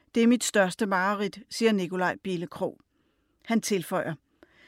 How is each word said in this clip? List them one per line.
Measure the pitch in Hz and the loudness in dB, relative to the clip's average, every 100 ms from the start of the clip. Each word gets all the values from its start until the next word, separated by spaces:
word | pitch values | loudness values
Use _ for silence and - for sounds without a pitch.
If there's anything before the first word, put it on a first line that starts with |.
| _ 233 | _ 2
Det | |
er | 226 | 4
mit | 240 | 4
største | - 208 185 - 208 | 2 2 2 0 -2
mareridt, | 190 185 202 202 - - | 0 0 -2 -4 -6 -12
siger | - 226 | 0 2
Nikolaj | 208 180 185 175 - | 2 0 -2 -2 -2
Bilekrog. | 196 180 170 - 185 - _ _ _ _ _ _ - | -6 -6 -6 -6 -6 -6 _ _ _ _ _ _ -2
Han | 226 | -2
tilføjer: | - 196 156 185 139 156 _ _ - _ | 0 -2 -2 -4 -4 -8 _ _ -20 _